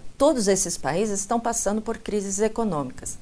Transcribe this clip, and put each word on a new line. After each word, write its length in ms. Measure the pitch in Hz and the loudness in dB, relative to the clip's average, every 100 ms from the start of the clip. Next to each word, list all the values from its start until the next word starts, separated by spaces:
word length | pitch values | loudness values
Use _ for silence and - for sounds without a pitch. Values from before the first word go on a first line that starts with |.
| - - | -6 4
Todos 300 | 277 262 202 | 4 6 4
esses 300 | 190 175 - | 2 2 -2
países 440 | 135 160 220 202 | 0 0 0 -2
estão 180 | - 240 | 0 0
passando 420 | 233 226 196 214 | 0 -2 0 -2
por 160 | 220 220 | -4 -6
crises 420 | - 208 196 190 | -4 -4 -2 0
econômicas, 800 | 220 220 220 156 131 - - - | 0 0 0 0 -4 -8 -10 -10